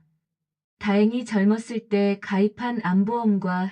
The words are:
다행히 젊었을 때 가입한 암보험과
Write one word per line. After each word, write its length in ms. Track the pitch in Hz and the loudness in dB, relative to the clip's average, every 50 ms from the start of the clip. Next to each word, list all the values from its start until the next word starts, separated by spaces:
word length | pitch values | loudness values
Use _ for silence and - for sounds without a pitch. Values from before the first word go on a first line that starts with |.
| _ _ _ _ _ _ _ _ _ _ _ _ _ _ _ - | _ _ _ _ _ _ _ _ _ _ _ _ _ _ _ -8
다행히 460 | - 208 196 - - 226 240 247 233 | -2 0 2 2 2 2 0 -2 -4
젊었을 560 | - 220 202 196 208 214 226 - - 240 220 | -2 0 2 2 2 2 0 -2 -6 -8 -10
때 380 | 226 - 208 202 202 202 202 196 | -6 -2 0 0 2 0 0 -4
가입한 600 | - - 208 190 202 214 - - 247 240 240 220 - | -4 -4 0 0 0 0 0 -4 -6 -6 -6 -4 -2
암보험과 880 | 180 180 190 202 208 233 233 233 214 202 196 196 185 180 180 185 196 | 0 2 2 2 2 0 -2 0 0 0 0 0 -2 -2 -2 -4 -6